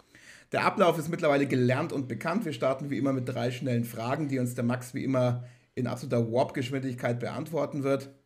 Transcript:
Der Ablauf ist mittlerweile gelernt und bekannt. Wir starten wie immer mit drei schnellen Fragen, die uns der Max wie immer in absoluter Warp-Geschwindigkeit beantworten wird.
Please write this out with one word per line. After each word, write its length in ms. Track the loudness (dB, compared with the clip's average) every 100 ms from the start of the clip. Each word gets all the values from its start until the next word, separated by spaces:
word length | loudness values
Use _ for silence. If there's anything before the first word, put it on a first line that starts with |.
| _ -20 -20 -20 -6
Der 140 | 0 0
Ablauf 340 | 4 4 4
ist 100 | 0
mittlerweile 380 | 2 4 4 4
gelernt 440 | 4 4 4 0
und 160 | -4 -4
bekannt. 380 | -4 -2 -2 -2
Wir 80 |
starten 380 | 0 0 0 -2
wie 80 | -2
immer 120 | 0
mit 160 | 0 -2
drei 220 | -2 -2
schnellen 360 | -2 0 0 0
Fragen, 420 | -4 -4 -2 0
die 100 | 0
uns 160 | 0
der 100 | 0
Max 300 | 0 -2 -4
wie 100 | -4
immer 420 | 0 2 2 0 -6 -18 _
in 140 | -6 -4
absoluter 440 | -4 -2 0 2
Warp-Geschwindigkeit 880 | 2 0 -2 -4 -4 -4 -4 -4 -2
beantworten 600 | -4 -6 -4 -4 -2 -2
wird. 320 | 0 -2 -2 -18